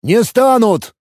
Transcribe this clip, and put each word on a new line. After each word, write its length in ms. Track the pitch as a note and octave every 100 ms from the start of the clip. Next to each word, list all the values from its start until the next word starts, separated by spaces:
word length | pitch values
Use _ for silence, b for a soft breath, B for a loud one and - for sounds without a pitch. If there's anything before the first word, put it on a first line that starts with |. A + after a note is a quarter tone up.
Не 220 | B2+ G#3
станут! 680 | G#3+ - C4 B3+ A3 F3 - _